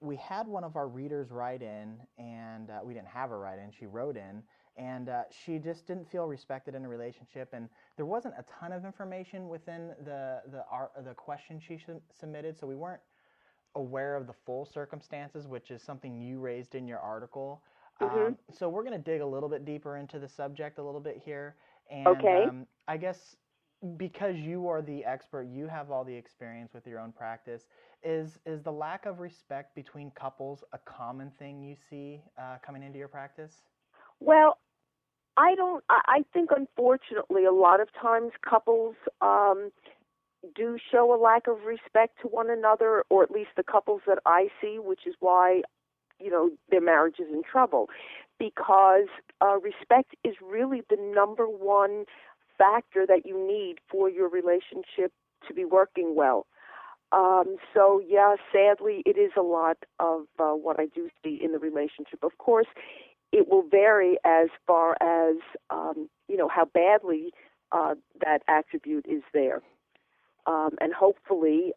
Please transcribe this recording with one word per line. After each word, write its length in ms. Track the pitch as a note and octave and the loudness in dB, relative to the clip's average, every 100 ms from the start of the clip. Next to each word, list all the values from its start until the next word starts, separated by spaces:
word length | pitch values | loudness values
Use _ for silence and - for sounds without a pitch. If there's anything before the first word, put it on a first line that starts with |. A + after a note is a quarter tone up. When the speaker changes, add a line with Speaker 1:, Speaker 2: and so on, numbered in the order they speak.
Speaker 1:
we 140 | D3 C#3 | -16 -14
had 320 | - G3 A3 | -14 -14 -12
one 160 | G3+ | -12
of 120 | E3 D#3 | -12 -12
our 120 | C#3 | -12
readers 420 | B2 C#3+ D3 B2+ | -12 -12 -12 -12
write 320 | A#2+ B2 B2+ | -12 -12 -12
in, 400 | A2+ G#2+ G#2+ A2+ B2 - | -14 -16 -18 -20 _ -20
and, 540 | A#2 A2+ A2+ A2+ A2 | -20 -20 -20 -20 -18
uh, 80 | G#2+ | -18
we 120 | A#2 A#2 | -16 -18
didn't 140 | F#2 | -18
have 200 | A#2+ C3 | -14 -12
her 80 | G#2+ | -12
write 220 | G2 F#2+ | -14 -16
in, 100 | G2+ | -20
she 160 | - G#2+ | -20 -18
wrote 320 | A2 C#3 A#2+ | -12 -12 -12
in, 240 | F#2+ G#2 A2 _ _ - | -16 -20 -20 _ _ -20
and, 320 | B2+ B2+ B2+ | -16 -16 -12
uh, 180 | B2 A#2 | -12 -12
she 300 | _ - D#3+ | _ -14 -12
just 260 | D#3 E3 - | -12 -14 -14
didn't 240 | F#3 E3 | -16 -12
feel 160 | F3+ E3 | -10 -10
respected 480 | C#3 - C3 C#3+ | -12 -14 -16 -16
in 100 | C3+ | -16
a 60 | C3 | -16
relationship, 640 | A#2+ A#2+ A#2 B2+ C3+ C3 | -14 -16 -18 _ -20 -18
and 160 | B2 A#2 _ _ - | -18 -20 _ _ -14
there 120 | D3+ | -10
wasn't 260 | A3 A#3 D3+ | -10 -12 -16
a 40 | - - | -20 -20
ton 120 | E3+ | -16
of 140 | F3+ G3 | -16 -16
information 640 | G3 F#3+ F#3 F#3 G3 F3+ | -18 -16 -16 -16 -18 -16
within 400 | E3 E3 E3+ E3+ - | -18 -18 -18 -18 -18
the, 380 | D3 C#3 C3+ B2+ C3+ | -16 -14 -12 -14 -14
the, 180 | C3 - | -16 -12
our, 180 | B2 C3+ C3+ | -12 -12 -16
the 100 | C3 | -20
question 460 | A#2+ - C#3+ - D#3+ | -18 -16 -16 -16 -20
she 180 | D#3+ E3 | -18 -20
sub-, 240 | E3 E3 _ | -18 -20 _
submitted, 460 | _ D#3 D3+ D#3 D#3+ | _ -18 -14 -14 -14
so 80 | C#3 | -14
we 80 | |
weren't 300 | C3+ E3+ F3+ _ _ _ _ _ _ _ C#3+ | -14 -14 -16 _ _ _ _ _ _ _ -14
aware 400 | B2+ C3 C#3 C#3+ | -12 -10 -8 -8
of 100 | B2 | -12
the 80 | |
full 320 | A2+ - B2+ D3 | -18 -14 -14 -12
circumstances, 840 | D3+ D3 D3+ _ D3 C#3+ D#3 C#3+ | -14 -16 -18 _ -18 -16 -18 -16
which 220 | B2 - | -18 -16
is 140 | A#2+ | -20
something 360 | - C3+ C3+ A#2+ | -18 -18 -16 -16
you 200 | A#2+ C3 | -14 -12
raised 340 | C3 A#2+ B2 | -12 -12 -14
in 140 | C3+ B2 | -16 -14
your 100 | A#2 | -14
article. 640 | G#2 A2 A#2+ C#3 C3+ D3 _ _ _ - | -12 -14 -16 -16 -16 -16 _ _ _ -10
Speaker 2:
Mm-hmm. 160 | G4+ - | -6 -4
Speaker 1:
Um, 200 | A#3 C4+ _ | -4 -6 _
so 160 | - F3 | -10 -8
we're 160 | F#3 | -8
gonna 140 | B3 G3 | -10 -10
dig 240 | D3+ D#3+ | -8 -8
a 40 | C#3+ | -8
little 220 | C3+ D3 | -8 -8
bit 160 | D3 | -10
deeper 340 | C#3+ D3 D3 C#3+ | -10 -14 -14 -16
into 200 | C3+ D#3 | -16 -18
the 100 | C#3 | -18
subject 520 | - C#3+ C#3+ D3+ D#3 | -14 -14 -12 -16 -14
a 40 | |
little 160 | C#3+ C#3+ | -14 -12
bit 180 | D3+ C3 | -12 -14
here. 380 | D3+ C#3+ C#3+ D3 _ _ _ | -14 -16 -16 -20 _ _ _
And, 160 | C#3+ D3 | 0 2
Speaker 2:
Okay. 380 | F3+ G3 F3+ G#3+ | 4 4 2 2
Speaker 1:
um, 200 | B2+ C3 _ - | -4 -16 _ -12
I 100 | D#3+ | -10
guess 400 | F#3 F3+ _ _ _ _ _ _ F#3 E3+ | -10 -12 _ _ _ _ _ _ -16 -12
because 400 | F3+ - G3 F3 | -14 -8 -8 -8
you 320 | D#3 F3+ F3+ | -10 -8 -6
are 140 | D#3+ | -8
the 240 | D3+ C#3+ A#2 | -8 -10 -10
expert, 380 | C3+ _ C#3+ | -10 _ -16
you 240 | B2+ B2+ D#3 | -14 -14 -14
have 240 | D#3+ C#3+ | -14 -10
all 120 | C3+ | -10
the 100 | B2+ | -10
experience 600 | A#2+ A#2 _ A#2 A#2 A#2 | -14 -20 _ -20 -18 -20
with 140 | A#2+ B2 | -20 -20
your 120 | A2+ | -18
own 120 | A2+ | -18
practice. 560 | A2+ A2+ A2+ - A#2 _ _ _ _ | -16 -16 -14 -16 -20 _ _ _ _
Is, 380 | E3 D#3+ D#3 - | -8 -8 -8 -14
is 200 | - D#3 | -16 -14
the 80 | D3+ | -12
lack 340 | D3+ D3+ F#3+ G#3 | -10 -10 -12 -14
of 140 | F3+ | -14
respect 560 | F3 E3+ - C#3 C#3+ - | -16 _ -16 -16 -14 -20
between 340 | - D3 C#3+ | -20 -20 -20
couples 520 | - C3+ - C#3 C#3 _ | -14 -14 -12 -14 -16 _
a 60 | B2+ | -20
common 500 | - - A#2+ C3 C3+ | -20 -18 -16 -16 -18
thing 320 | C#3 C#3+ C#3+ | -20 -20 -20
you 140 | C#3 C#3+ | -20 -20
see, 480 | _ D3 C#3+ D3 _ - | _ -18 -18 -20 _ -20
uh, 180 | B2+ B2+ | -18 -18
coming 180 | - C#3 | -20 -20
into 160 | C#3 C#3 | -18 -18
your 100 | C#3 | -18
practice? 540 | C#3+ C#3 D3 D#3 _ _ _ _ _ _ - | -18 -18 -20 -20 _ _ _ _ _ _ -2
Speaker 2:
Well, 380 | - D#4 D#4 - _ _ _ _ _ _ _ - | 6 8 6 4 _ _ _ _ _ _ _ 2
I 160 | E4 | 4
don't, 300 | F#4+ F4+ F4 - | 4 0 -4 0
I, 120 | A#3 - | 2 4
I 180 | C#4 D4 | 0 0
think 160 | F4+ E4+ | -2 0
unfortunately 960 | C#4+ C4+ - B3 C4 - G#3+ - F#3+ F#3 | 0 0 0 2 2 0 -8 -2 2 4
a 60 | |
lot 300 | F#3 F3+ F#3+ | 6 6 6
of 120 | G#3+ | 2
times 380 | - A#3 A3+ A#3 - | -4 -2 0 -2 -10
couples, 540 | - A3+ A3+ A3+ A3+ A3+ - - | 0 0 2 0 0 -6 -12 -2
um, 500 | G3+ G3+ G3+ F#4+ G#3 - _ _ _ _ _ _ F3+ D3+ | 2 4 4 2 -2 -14 _ _ _ _ _ _ -14 -8
do 220 | A#3 A#3 - | -6 -6 0
show 240 | B3 A#3+ | 4 4
a 60 | A#3+ | 4
lack 260 | A3+ A#3 A#3+ | 4 4 2
of 180 | A3 G#3+ | -4 -6
respect 520 | A3+ - A3 A3+ - | -10 -2 2 2 -2
to 80 | A#3+ | -8
one 200 | A3 A3+ | -4 -2
another, 540 | A#3 A3 G#3+ A3+ G#3+ - | 0 2 2 2 2 4
or 140 | F#3+ | 4
at 60 | F3 | 4
least 200 | G#3+ G#3 - | 2 -6 -6
the 60 | |
couples 360 | - G#3 - G3+ - | 0 0 0 -2 0
that 120 | F#3+ - | 0 4
I 220 | F3 G3 - | 2 2 -4
see, 180 | G#3+ A3 | -10 -8
which 260 | G3+ F#3 - | -6 -8 -8
is 100 | - | -4
why, 440 | F#3 F3+ F3+ F#3 - _ _ _ _ _ | 2 4 4 2 -2 _ _ _ _ _
you 140 | F#3+ | -4
know, 200 | F3 E3+ C#4+ _ | 0 0 -2 _
their 80 | F#3 | 2
marriage 400 | E3+ D#3 D#3+ D#3 | 4 4 4 -2
is 80 | D#3 | -8
in 160 | D3+ | -8
trouble. 460 | - C4 A#3+ C3+ G#2+ - - - - - | -2 0 2 2 -2 -8 -20 -20 -16 -10
Because, 720 | A2+ - - F#3+ F#3+ F#3+ G3+ - - - | -8 -4 4 6 8 6 2 -6 -10 0
uh, 160 | G3 G3+ | 2 2
respect 580 | G3 - - B3 - - | -2 -8 4 4 4 -6
is 120 | - G3 | -8 -8
really 400 | F#3 G#3+ C4 C4 - | -8 -4 -4 -4 -2
the 60 | G#3 | -2
number 480 | G3+ G3+ G3+ A3 A3+ | 0 2 2 0 -4
one 600 | G3+ G3 G3+ G3+ G#3 G3+ - - _ _ - | -2 0 2 2 -2 -10 -16 -20 _ _ 2
factor 480 | G#3 A3+ - F#3+ F#3+ | 4 4 0 0 4
that 200 | F#3 F#3+ | 4 2
you 120 | F#3+ F#3+ | -6 -4
need 340 | G#3 F#3+ E3 - | -4 -6 -12 -8
for 180 | G3 F#3+ | -2 0
your 200 | F3+ F3+ | 0 -2
relationship 840 | F3+ F3 F3 - F#3 - - F3+ - _ _ - | 0 0 0 -2 -12 -10 -4 -4 -6 _ _ -14
to 80 | |
be 120 | F3 F3+ | -8 2
working 500 | F#3 G3 - E3+ D#3 | 2 2 0 -2 2
well. 300 | C#3 A#2 - _ - - - - _ | 2 2 -2 _ -20 -20 -20 -20 _
Um, 460 | F#3+ F#3 F#3 F3+ F#3+ - | 2 4 4 2 -4 0
so, 260 | A3 G3 G3+ | 6 6 6
yeah, 380 | F3 G3 G3+ G3+ - | 4 6 6 4 2
sadly, 540 | G3 G3+ G#3 G#3 G3 - | 4 6 4 0 -2 0
it 120 | G3 | 2
is 160 | G3+ G3 | 2 2
a 60 | |
lot 340 | F3 E3+ E3 E3 - - | 0 2 0 0 -6 -2
of, 220 | E3+ D#3+ D3+ - | -2 -2 -4 -2
uh, 140 | D#3 | -2
what 260 | D#3 D#3 D#3 | 0 -2 -2
I 60 | D#3 | -2
do 240 | E3+ E3+ - | -4 -10 -10
see 160 | D#3+ D3 | -10 -6
in 80 | D#3+ | -4
the 80 | D#3 | -4
relationship. 640 | D#3 D3+ D3 - D3 D#3 | -4 -4 -6 -8 -16 -8
Of 140 | E3 - | -6 -4
course, 300 | - A3+ A3+ - - - - _ _ | 2 2 2 -4 -20 -20 -20 _ _
it 160 | - - | 2 6
will 140 | F#3+ | 4
vary 540 | D#3+ G3 G#3 G#3+ F3+ F3+ | 6 6 8 6 4 4
as 240 | E3+ E3 E3 - - | 4 6 4 2 2
far 300 | E3+ E3 - | 4 4 2
as, 340 | E3+ E3 E3 D#3+ - - - | 2 2 2 0 -4 -16 -10
um, 400 | D#3 D#3+ D#3 D#3 _ - | -8 -6 -8 -10 _ -6
you 80 | G3 | -2
know, 100 | D#3 | 0
how 160 | F3 | 2
badly, 720 | D#3+ F3 F3+ G#3+ F#3+ D#3+ E3+ - _ _ - | 2 4 6 4 2 -4 -4 -14 _ _ -4
uh, 220 | E3+ D#3 D3+ _ - | -2 -2 -4 _ -6
that 200 | D#3 D3 - | 0 0 2
attribute 580 | D#3 - D3+ C#3+ D3+ - | 2 0 -6 -6 -6 -4
is 180 | D#3 - | -6 -2
there. 280 | D3+ C3 - - _ _ _ _ _ _ _ - | 0 0 -2 -8 _ _ _ _ _ _ _ -4
Um, 300 | D#3+ D#3 - | -2 -2 -2
and 120 | D#3+ | -4
hopefully, 800 | F3 G3 G3 - F#3 D#3+ D#3 F3+ | 2 2 2 -2 0 2 2 0